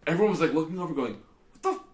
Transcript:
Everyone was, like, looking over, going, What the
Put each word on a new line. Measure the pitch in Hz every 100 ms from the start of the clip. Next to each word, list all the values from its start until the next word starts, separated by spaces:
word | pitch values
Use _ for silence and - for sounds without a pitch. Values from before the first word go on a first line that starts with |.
| -
Everyone | 170 214
was, | 175
like, | 160
looking | 143 160 185
over, | 180
going, | 139 120 101 - _ _
What | -
the | 381 - -